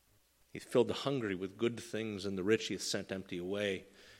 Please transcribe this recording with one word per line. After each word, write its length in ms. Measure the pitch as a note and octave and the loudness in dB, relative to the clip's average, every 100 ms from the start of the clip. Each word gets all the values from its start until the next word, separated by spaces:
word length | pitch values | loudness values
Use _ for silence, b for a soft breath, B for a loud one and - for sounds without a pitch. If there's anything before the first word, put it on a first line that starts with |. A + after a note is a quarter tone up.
| _ _ _ _ _ | _ _ _ _ _
He 40 | - | -14
filled 300 | - B2+ G#2+ | 2 4 4
the 60 | |
hungry 400 | G2 C3+ C#3 G#2+ | 2 0 0 0
with 240 | F2+ F#2+ G2 | -2 -4 0
good 200 | A#2 A2+ | 0 0
things, 460 | - G#2+ A2 G2+ | -4 -4 -4 -4
and 140 | G2 F#2+ | -2 0
the 40 | |
rich 260 | F#2 A2 - | 4 4 4
he 60 | |
hath 80 | G2 | -4
sent 300 | - G#2+ F#2+ | -2 -4 -4
empty 240 | F#2+ F#2 F2+ | -6 -6 -6
away. 480 | F2+ G2+ G#2 F#2 - b b b | -2 0 0 -2 -6 b b b